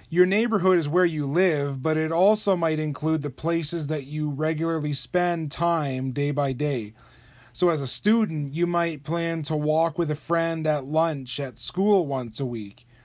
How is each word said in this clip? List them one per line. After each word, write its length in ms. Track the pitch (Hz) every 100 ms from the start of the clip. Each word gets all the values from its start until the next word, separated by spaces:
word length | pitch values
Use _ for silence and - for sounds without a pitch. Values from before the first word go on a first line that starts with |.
| -
Your 180 | 170 180
neighborhood 520 | 202 233 208 185 180
is 100 | 147
where 160 | 170
you 220 | 180 156 143
live, 560 | 156 185 147 143 135
but 140 | 147 156
it 160 | 156
also 420 | 165 196 214 202
might 240 | 180 165 156
include 440 | 156 135 156 160
the 80 | 139
places 580 | - 160 170 156 170 147
that 160 | 156
you 260 | 135 151 151
regularly 600 | 139 156 156 165 165 147
spend 580 | 143 - 180 175 170 156
time 640 | - 170 165 147 131 131
day 180 | 123 143
by 220 | 143 139
day. 400 | 123 147 131 107 - - - - - -
So 160 | - 180
as 120 | 156
a 60 | 135
student, 680 | - 208 226 208 156 139
you 120 | 147 175
might 340 | 175 170 151
plan 400 | 143 170 165 165
to 120 | 151 156
walk 420 | 151 156 165 156
with 120 | 156
a 40 |
friend 540 | 147 - 170 165 165 156
at 160 | 151
lunch 560 | 135 156 165 143 127 -
at 180 | 135 -
school 480 | - 185 202 196 147
once 320 | 135 120 110
a 80 | 131
week. 400 | 117 101 - _ _